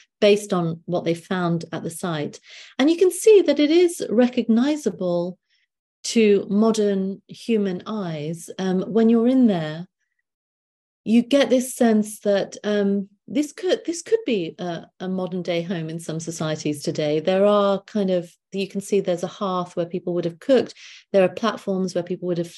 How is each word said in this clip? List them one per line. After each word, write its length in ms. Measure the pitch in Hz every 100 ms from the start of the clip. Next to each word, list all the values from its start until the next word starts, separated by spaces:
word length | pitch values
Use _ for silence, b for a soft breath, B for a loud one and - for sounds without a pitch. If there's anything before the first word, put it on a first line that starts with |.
| B -
based 320 | 208 202 -
on 280 | 185 165 165 -
what 180 | 175
they 100 | 165
found 520 | 165 - 190 170 170 165
at 100 | 160
the 60 | 170
site. 500 | - 185 156 147 - B B B B
And 100 | 285
you 60 | 339
can 160 | 370
see 300 | 349 440 415
that 180 | 330 285
it 120 | 294
is 300 | 339 349 349 -
recognizable 1300 | 214 247 240 220 226 277 302 233 175 180 175 180 185 _ _ _ _ _ _ -
to 400 | 233 214 202 -
modern 720 | 202 226 220 208 196 190 190 -
human 560 | - - 220 196 180 202
eyes. 640 | 214 180 156 147 170 - -
Um, 240 | 190 185
when 260 | 208 208 226
you're 180 | 233 233
in 200 | 262 240
there, 400 | 180 156 160 180 _ _ _ _ _ _ _ _ _ _ _
you 200 | - 233
get 260 | 233 277 233
this 240 | 254 247
sense 460 | - 233 214 214 -
that, 380 | 208 196 165 -
um, 460 | 208 208 196 202 196 _ -
this 260 | 226 294
could, 300 | - 359 - -
this 180 | 339
could 160 | - 453
be 300 | 359 214 160 -
a, 260 | 180 165 - -
a 80 | 185
modern 340 | 185 185 180
day 220 | 175 170
home 260 | 170 175 160
in 100 | 165
some 200 | 165 160
societies 640 | 165 165 156 156 156 147
today. 360 | - 151 151 156
There 240 | 160 190 202
are 360 | 208 202 196
kind 280 | - 214 190
of, 200 | 180 170 _ _
you 160 | 196 190
can 140 | 196
see 180 | - 202
there's 240 | 185 175
a 40 | 175
hearth 480 | - 196 180 175 -
where 120 | 170
people 260 | 175 180
would 120 | 175 170
have 140 | 165
cooked. 360 | - 254 - - B B B
There 120 | 196
are 60 | 180
platforms 680 | 180 226 - - 185 190 180
where 80 |
people 240 | 170 180 180
would 100 | 170
have, 160 | 170